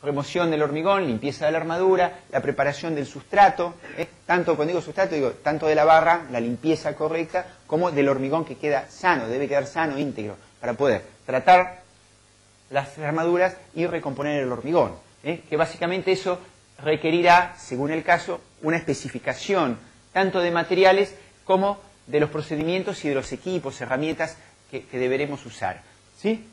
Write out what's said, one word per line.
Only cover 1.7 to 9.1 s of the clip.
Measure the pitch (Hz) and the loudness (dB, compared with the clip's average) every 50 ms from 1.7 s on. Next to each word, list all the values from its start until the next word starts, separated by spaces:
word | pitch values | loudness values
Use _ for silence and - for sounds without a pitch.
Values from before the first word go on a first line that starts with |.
| 160 175 185 190 190 180 180 170 - - - - | -2 2 4 4 4 4 2 0 -2 -8 -18 -6
la | - 135 | -6 -4
preparación | - 143 135 - 139 143 139 - - 165 160 | -2 -2 -2 0 0 -2 -2 -4 -6 -6 -4
del | 147 139 131 | -4 -6 -6
sustrato, | - 143 - _ - 196 202 190 - - 175 175 170 - - - - - | -10 -18 -14 _ 6 8 8 8 8 2 -4 -4 -6 -12 -18 -16 -8 -8
¿eh? | 165 - - - _ | -8 -8 -10 -20 _
Tanto, | - 170 180 170 175 165 | 0 0 0 2 2 2
cuando | 147 147 160 175 | 2 2 0 0
digo | 170 | -4
sustrato, | 147 - 143 - 190 185 160 | -4 -4 -2 0 0 0 0
digo | 151 139 120 | 0 0 -2
tanto | 110 - - 147 151 156 160 156 | -2 -2 -2 -2 -2 0 2 2
de | 156 | 4
la | 151 151 | 4 6
barra, | 156 160 160 160 165 170 170 165 135 | 8 8 8 8 6 2 2 0 -4
la | 127 120 | -4 -4
limpieza | 117 120 123 113 - 156 165 156 - 156 147 | -2 -2 -4 -2 0 0 0 0 0 -6 -4
correcta, | - 151 156 160 165 170 160 - 185 180 - - - _ | -2 -4 -2 -2 -2 -6 -4 -4 -6 -6 -6 -14 -20 _
como | _ 156 156 175 180 | _ -2 0 0 0
del | 160 143 139 139 | 2 2 2 2
hormigón | 139 131 135 135 147 165 156 | 2 0 0 -2 -2 -2 -2
que | - 135 107 | -4 -10 -6
queda | - 151 143 135 - - | -2 -2 -2 -2 -2 -6
sano, | - - - 185 | -16 -2 0 2